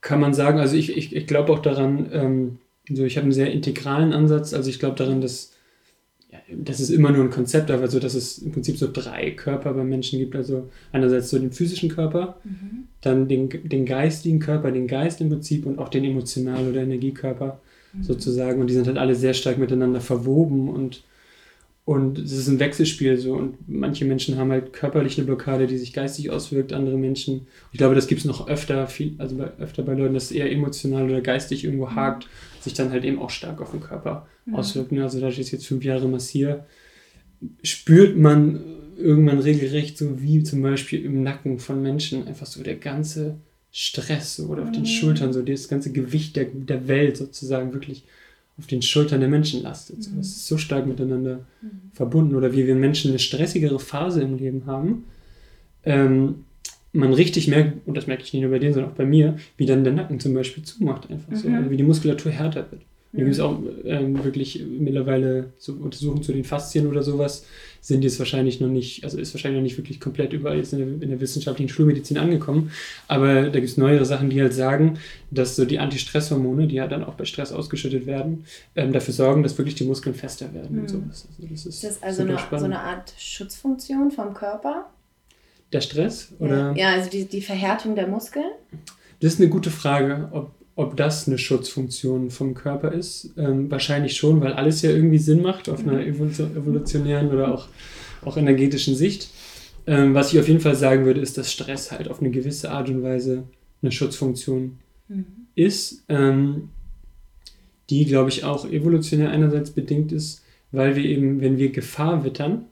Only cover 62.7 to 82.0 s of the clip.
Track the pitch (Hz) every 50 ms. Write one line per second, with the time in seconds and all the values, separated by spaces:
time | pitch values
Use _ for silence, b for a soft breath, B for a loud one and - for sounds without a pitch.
62.7 | - - - _ _ _ _ _ - - 131 139 139 143 151 147 151 - - -
63.7 | - - - - - 143 139 135 135 139 135 135 127 139 135 - - - - 127
64.7 | 123 131 151 139 135 135 131 135 135 131 131 131 127 131 131 131 - _ - -
65.7 | 139 143 147 143 - - 143 147 139 147 147 - 135 139 127 - 147 143 - -
66.7 | - 156 147 147 139 143 135 139 143 143 147 143 - - B B B B B B
67.7 | B B B - 143 131 135 135 127 - 131 - - 131 131 135 123 - 135 127
68.7 | 131 127 120 120 - - - 139 151 - - - - 131 - 143 135 135 131 127
69.7 | 123 - - - 156 - - 160 151 - 147 135 - 151 151 147 151 151 147 -
70.7 | - 139 135 131 139 151 165 139 131 127 135 127 - 147 - 143 131 - 143 131
71.7 | - - 156 151 143 139 135 - 147 151 151 170 175 151 - - 139 156 160 156
72.7 | B B B B B B B - 147 139 135 139 139 135 139 147 143 135 123 120
73.7 | - - 131 135 147 143 135 127 143 135 139 139 131 135 139 127 120 131 131 131
74.7 | 143 143 156 160 156 B B B B B B B - 127 127 123 - - 131 123
75.7 | 147 147 135 139 135 131 - - - 151 151 - 151 135 131 127 127 143 160 147
76.7 | - 131 131 131 143 151 156 - - - - - - - 143 - - - 156 -
77.7 | - 139 - 135 131 131 123 131 139 135 139 160 165 160 B B B B B B
78.7 | B - 147 131 131 131 120 - 123 120 131 131 139 151 147 143 - - 139 147
79.7 | 147 - - 131 135 131 - 143 123 - - 131 - - 139 127 156 160 151 147
80.7 | 143 - - 196 196 190 156 151 - - - - - - - 165 160 156 - 180
81.7 | 160 - - 214 202 -